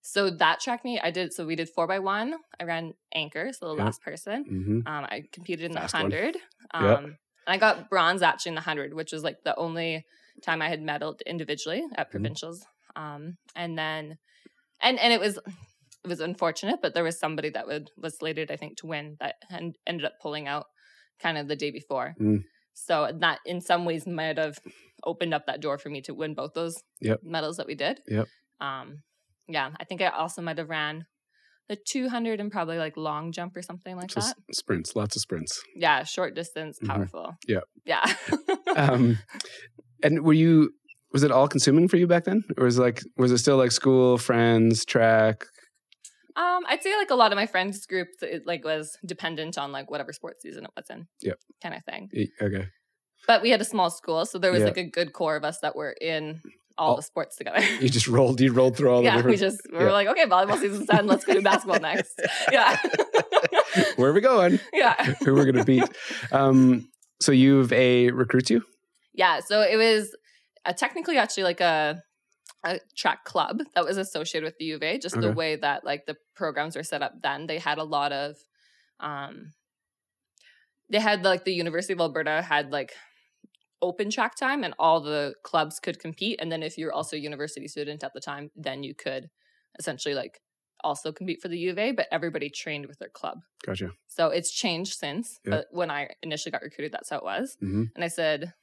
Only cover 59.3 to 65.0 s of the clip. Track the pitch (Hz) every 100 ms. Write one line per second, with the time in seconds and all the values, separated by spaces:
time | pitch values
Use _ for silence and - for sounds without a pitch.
59.3 | 185 190 214 - 165 175 202 202 370 285
60.3 | 180 196 208 - 202 - 214 208 - -
61.3 | 190 196 - 127 - 156 170 - - -
62.3 | - - 262 214 - - - - 453 -
63.3 | - - 349 - 196 605 - 131 165 254
64.3 | 240 180 185 - 330 247 165